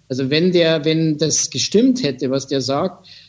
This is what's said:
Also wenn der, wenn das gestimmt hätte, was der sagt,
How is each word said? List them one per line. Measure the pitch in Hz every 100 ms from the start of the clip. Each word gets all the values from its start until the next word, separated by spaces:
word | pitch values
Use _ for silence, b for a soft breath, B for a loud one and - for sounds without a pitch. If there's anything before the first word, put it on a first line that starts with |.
| -
Also | 127 135
wenn | 151 185
der, | 175 160 160 151
wenn | 160 160 151
das | 156 - -
gestimmt | 131 - 202 262 247
hätte, | 143 127 131
was | 135 135
der | 139
sagt, | 127 139 185 - B B